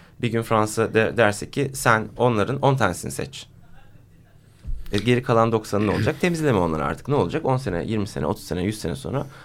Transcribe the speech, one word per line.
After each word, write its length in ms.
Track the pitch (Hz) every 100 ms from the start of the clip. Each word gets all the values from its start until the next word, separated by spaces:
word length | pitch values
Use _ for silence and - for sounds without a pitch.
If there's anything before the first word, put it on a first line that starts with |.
| - -
bir 60 | 123
gün 100 | 113
Fransa 520 | 113 113 107 110 110
de-, 220 | 107 107 98
derse 340 | 107 101 -
ki, 200 | - 135
"Sen 340 | 135 131 110 110 -
onların 440 | 120 110 98 139
on 140 | 135 135
tanesini 340 | 101 85 76
seç." 340 | - - - - - - - - - - - - - - - - - -
E, 60 | 104
geri 240 | 104 120
kalan 300 | - 117 113
doksanı 340 | 110 107 104 104
ne 40 |
olacak? 260 | 90 110 151
<clears throat> 40 |
Temizleme 380 | 180 170 151 107
onları 260 | 85 78
artık. 240 | 71 85 -
Ne 60 |
olacak? 300 | 139 87 160 -
On 100 | 131
sene, 280 | 120 87
yirmi 220 | 80 110 101
sene, 180 | - 76
otuz 180 | 104
sene, 180 | - 85
yüz 160 | 92 107
sene 160 | - 76
sonra 300 | - 123 139 -